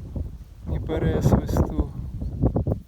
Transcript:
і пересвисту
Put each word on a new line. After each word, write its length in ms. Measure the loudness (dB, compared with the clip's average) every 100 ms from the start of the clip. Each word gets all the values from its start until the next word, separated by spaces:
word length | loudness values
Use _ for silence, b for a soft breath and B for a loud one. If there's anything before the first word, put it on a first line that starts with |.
| -8 -8 -8 -10 -16 -14 -6 -4
і 40 |
пересвисту 1120 | -2 0 2 4 6 4 4 2 2 0 -2 -4 -8 -6 -6 0 2 2 0 -2